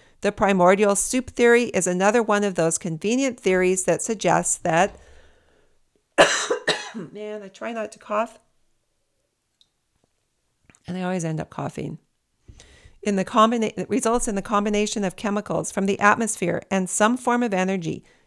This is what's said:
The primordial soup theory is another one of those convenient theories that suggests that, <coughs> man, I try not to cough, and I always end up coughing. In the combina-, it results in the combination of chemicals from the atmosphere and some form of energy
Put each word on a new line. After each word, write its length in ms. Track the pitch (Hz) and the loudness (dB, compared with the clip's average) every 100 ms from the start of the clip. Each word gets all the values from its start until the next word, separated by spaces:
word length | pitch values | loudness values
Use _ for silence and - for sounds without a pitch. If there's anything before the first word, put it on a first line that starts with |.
| _ _ | _ _
The 120 | 202 | -4
primordial 640 | 202 202 196 175 196 208 202 | 2 2 6 6 6 4 2
soup 320 | - 254 254 | 0 -2 -4
theory 360 | - 240 233 240 | 2 6 6 4
is 220 | - 180 | 0 0
another 340 | 180 196 226 | 2 4 4
one 220 | 214 208 | 2 0
of 120 | 202 180 | 0 0
those 220 | 165 - | 0 0
convenient 600 | 180 160 202 247 269 240 | -4 -4 -2 0 0 -2
theories 460 | 196 185 185 185 - | 0 2 2 2 0
that 160 | 156 | 0
suggests 560 | - 214 175 165 180 - | -2 -2 0 0 0 -4
that, 420 | 175 165 202 - - - - _ _ _ _ _ _ _ _ - | 0 0 0 -4 -20 -20 -20 _ _ _ _ _ _ _ _ 4
<coughs> 760 | - - - - - - - | 4 2 -4 -2 -2 -4 -8
man, 480 | 220 151 180 214 214 | -12 -12 -10 -10 -10
I 60 | 196 | -12
try 240 | - 226 | -12 -10
not 220 | 226 208 | -8 -10
to 60 | - | -12
cough, 380 | - 208 240 - _ _ _ _ _ _ _ _ _ _ _ _ _ _ _ _ _ _ _ _ _ _ _ _ - | -6 -4 -4 -8 _ _ _ _ _ _ _ _ _ _ _ _ _ _ _ _ _ _ _ _ _ _ _ _ -10
and 120 | 180 | -6
I 60 | |
always 200 | 180 185 | -4 -2
end 160 | 165 156 | -4 -4
up 100 | - | -6
coughing. 500 | - 143 - 151 165 _ _ _ _ - - - - - - | -8 -8 -8 -10 -12 _ _ _ _ -20 -20 -20 -20 -20 -8
In 140 | 214 196 | -4 -2
the 80 | |
combina-, 480 | 190 240 220 240 214 - | -2 0 2 2 -4 -6
it 120 | 185 | -4
results 380 | 214 226 240 240 | -2 0 0 -2
in 80 | 196 | -6
the 60 | |
combination 640 | - 208 208 208 208 - 196 | -2 -2 0 0 -2 -2 -4
of 100 | - | -4
chemicals 560 | 208 208 - 165 - | -4 -4 -4 -6 -4
from 140 | - 196 | -4 -2
the 160 | 196 | 2
atmosphere 640 | 208 226 226 - 175 165 - | 2 2 -2 -2 -4 -4 -2
and 200 | 190 185 | -2 -2
some 260 | - 214 247 | 0 2 2
form 260 | - 240 | 0 0
of 120 | 240 | 0
energy 500 | 185 185 190 160 - - _ | 0 -2 -2 -4 -8 -12 _